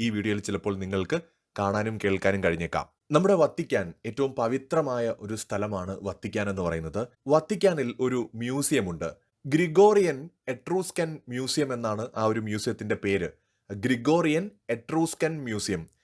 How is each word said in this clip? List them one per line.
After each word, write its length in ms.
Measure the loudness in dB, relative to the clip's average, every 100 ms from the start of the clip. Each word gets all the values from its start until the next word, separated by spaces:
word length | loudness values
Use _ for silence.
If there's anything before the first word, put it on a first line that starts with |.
ഈ 100 | -2
വീഡിയോയിൽ 300 | 0 0 -2
ചിലപ്പോൾ 360 | -2 -4 -2 -4
നിങ്ങൾക്ക് 440 | -2 -2 0 -2 -4 _ _ -2
കാണാനും 400 | 0 0 -2 -2
കേൾക്കാനും 400 | 0 2 2 2
കഴിഞ്ഞേക്കാം. 440 | 2 0 -2 -4 -6 _ _
നമ്മുടെ 220 | 2 4
വത്തിക്കാൻ 600 | 4 4 0 -2 -2 -2 -8 -10
ഏറ്റവും 260 | -2 -2
പവിത്രമായ 840 | 0 -2 -2 0 0 0 0 -2 -4
ഒരു 160 | -6 -8
സ്ഥലമാണ് 640 | -6 -4 -2 -4 -6 -6
വത്തിക്കാൻ 480 | -6 -6 -6 -2 -2
എന്ന് 120 | -2
പറയുന്നത്. 460 | -2 -2 -4 -6 -8 _ 2
വത്തിക്കാനിൽ 680 | 2 2 2 2 2 -2 -2
ഒരു 300 | 0 0 -4
മ്യൂസിയം 560 | -6 -4 -2 0 0 0
ഉണ്ട്. 220 | -4 -6 -8 _ _ 0
ഗ്രിഗോറിയൻ 840 | 2 4 8 8 8 4 0 -8 -12 -10
എട്രൂസ്കൻ 720 | -8 -2 -2 -2 -4 -4 -6 -8
മ്യൂസിയം 460 | -6 -2 0 0
എന്നാണ് 340 | -2 -2 -2 -4 0
ആ 80 |
ഒരു 160 | 2 2
മ്യൂസിയത്തിന്റെ 540 | -2 -2 -2 -4 -4
പേര്. 340 | -2 2 0 0 -8 _ _ -12
ഗ്രിഗോറിയൻ 800 | -4 0 2 4 4 4 0 -2 -10 -6
എട്രൂസ്കൻ 760 | -6 -2 0 0 0 -2 -2
മ്യൂസിയം. 420 | -4 -4 -2 -4 -4 _